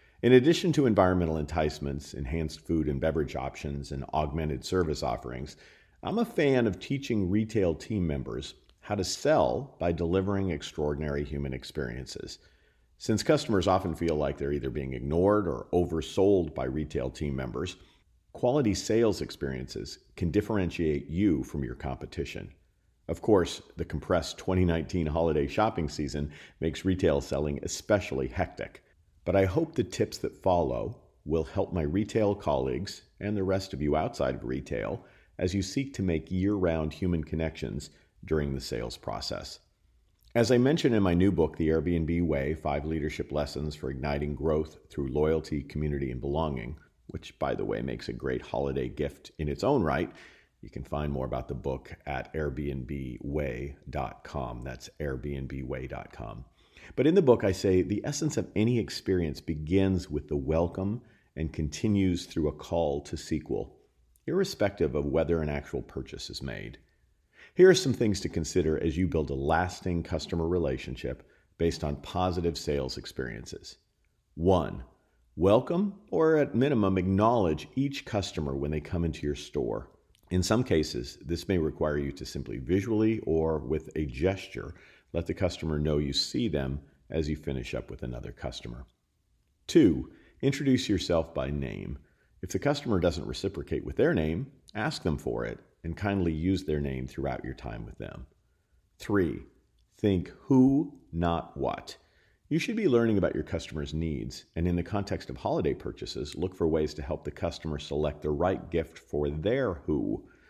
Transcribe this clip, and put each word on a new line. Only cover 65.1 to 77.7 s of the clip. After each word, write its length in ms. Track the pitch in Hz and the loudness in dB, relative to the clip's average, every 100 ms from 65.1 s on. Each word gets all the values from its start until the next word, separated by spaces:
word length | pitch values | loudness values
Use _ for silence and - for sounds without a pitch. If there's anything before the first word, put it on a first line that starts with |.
| 73 80 85 | 0 2 2
an 60 | 76 | 0
actual 340 | 71 - 67 | -2 -4 -8
purchase 480 | - - 67 - - | -8 -10 -10 -12 -12
is 120 | - | -10
made. 360 | 67 52 53 - _ _ _ _ _ _ - | -8 -8 -12 -16 _ _ _ _ _ _ -4
Here 140 | - 185 | 8 10
are 60 | |
some 180 | 175 143 | 10 4
things 280 | 113 113 98 | 2 2 2
to 80 | - | -2
consider 500 | - 78 90 78 78 | -2 0 2 2 2
as 180 | 82 76 | 2 2
you 120 | 92 | 2
build 220 | 80 73 | 2 0
a 40 | |
lasting 720 | 67 71 80 90 - 92 85 | -2 2 2 2 -2 -2 -2
customer 420 | 82 80 - 85 82 | -2 -4 -4 -2 0
relationship 840 | 90 73 65 - 64 64 65 - _ _ - | 0 0 -2 -6 -8 -8 -8 -14 _ _ -2
based 240 | 82 78 | 0 0
on 140 | 78 71 | -2 -6
positive 600 | - 90 92 87 85 78 | -6 -2 0 0 -2 -2
sales 400 | - 71 65 - | -2 -2 -2 -6
experiences. 800 | - - 62 55 64 - - - _ _ _ _ _ | -10 -8 -8 -8 -12 -14 -16 -20 _ _ _ _ _
One, 500 | - 85 92 64 50 - _ _ _ _ | 0 4 4 2 -4 -12 _ _ _ _
welcome 600 | - 95 110 127 170 202 190 - | 0 6 6 4 0 0 -4 -4
or 260 | - 160 156 | 2 4 4
at 180 | 143 | 4
minimum 440 | 104 135 127 98 95 | 2 2 4 4 2
acknowledge 680 | 92 98 110 120 90 78 - | 2 4 4 4 4 0 -2